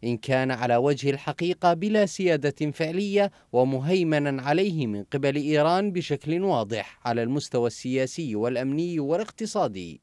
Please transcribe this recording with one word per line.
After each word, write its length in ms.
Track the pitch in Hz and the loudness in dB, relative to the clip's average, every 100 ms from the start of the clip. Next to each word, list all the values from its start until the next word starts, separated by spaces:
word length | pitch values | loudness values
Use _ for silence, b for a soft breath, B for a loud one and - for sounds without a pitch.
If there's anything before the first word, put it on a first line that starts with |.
إن 120 | 117 120 | -4 -4
كان 340 | - 131 131 | 0 0 2
على 260 | 127 120 120 | 0 2 4
وجه 340 | 135 143 131 | 4 2 0
الحقيقة 640 | 139 - 147 175 180 180 | -2 -4 -4 -2 2 2
بلا 320 | 170 202 214 202 | 2 2 2 2
سيادة 640 | - 185 156 143 139 151 | 2 2 2 0 0 -4
فعلية 600 | 139 160 170 202 196 202 b b | -2 -4 -2 0 2 2 b b
ومهيمنا 880 | 123 131 135 139 185 170 151 143 135 | 2 2 2 2 2 4 2 2 -2
عليه 440 | 131 156 202 160 123 | 0 2 2 0 -2
من 180 | 104 | -4
قبل 320 | 101 143 139 139 | -4 -2 0 0
إيران 560 | 147 151 151 180 208 | 0 2 4 2 0
بشكل 500 | 180 - 143 147 165 | -2 -4 -4 -2 -2
واضح 580 | 196 147 104 110 98 - | 0 0 0 -4 -6 -8
على 180 | 123 117 | -4 -2
المستوى 440 | 117 139 - 127 120 | 0 -2 -2 0 0
السياسي 680 | - 127 131 131 - 160 104 | -2 -4 -2 -2 -4 -6 -2
والأمني 640 | 113 127 131 143 175 170 | -2 -2 -2 -2 -2 -2
والاقتصادي. 1000 | 139 165 220 - 220 214 151 95 87 80 | -2 -2 -4 -8 -6 -2 -2 -2 -10 -14